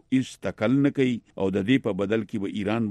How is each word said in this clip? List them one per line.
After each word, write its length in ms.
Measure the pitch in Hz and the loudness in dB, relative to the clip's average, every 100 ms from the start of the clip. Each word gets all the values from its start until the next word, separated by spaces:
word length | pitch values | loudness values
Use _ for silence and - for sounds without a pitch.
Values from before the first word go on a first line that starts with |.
| - 131 | -2 -2
هیڅ 260 | 123 - 98 | -2 -6 -8
تکل 320 | - 110 139 139 | -2 2 4 2
نه 60 | 139 | 2
کوي 180 | 127 117 - - | 0 -2 -6 -4
او 140 | 95 98 | 0 0
د 100 | 98 | 2
دې 180 | 135 117 | 2 2
په 140 | 95 | -2
بدل 240 | 98 110 104 | 0 0 -2
کې 120 | 110 95 | -6 -4
به 100 | 98 | -4
ایران 320 | 98 117 107 | -2 -2 -2